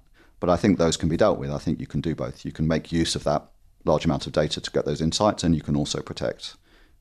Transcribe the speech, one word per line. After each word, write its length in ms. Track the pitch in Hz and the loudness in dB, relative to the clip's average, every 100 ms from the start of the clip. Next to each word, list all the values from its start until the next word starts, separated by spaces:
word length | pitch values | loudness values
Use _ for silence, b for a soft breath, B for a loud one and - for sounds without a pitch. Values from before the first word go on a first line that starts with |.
| _ b b b | _ b b b
But 100 | 87 | 0
I 80 | 87 | 4
think 200 | 110 90 | 4 4
those 200 | 82 - | 2 2
can 100 | 85 | 0
be 80 | 85 | 2
dealt 240 | 107 - | 2 2
with. 120 | 69 | -4
I 60 | 71 | -4
think 220 | - - | -4 -4
you 80 | - | -4
can 140 | 76 | -6
do 140 | 82 71 | -4 -4
both. 280 | 64 67 | -6 -8
You 80 | 76 | -10
can 160 | - 80 | -4 0
make 240 | 80 - | 0 0
use 240 | 82 80 - | -2 0 -2
of 80 | |
that 200 | 73 76 - _ _ _ 85 | 0 -2 -4 _ _ _ 0
large 180 | 76 | 2
amount 240 | 80 69 71 | 2 -2 -2
of 60 | |
data 260 | 73 78 - | -2 -2 -2
to 120 | - | -4
get 140 | 71 - | -2 -2
those 140 | 73 | -2
insights, 440 | 80 - 104 - | 0 4 4 4
and 120 | 82 78 | 2 0
you 60 | |
can 140 | - 71 | 0 -2
also 240 | 71 69 | -2 -6
protect, 560 | - - 65 - - - b b b b | -8 -6 -6 -6 -12 -18 b b b b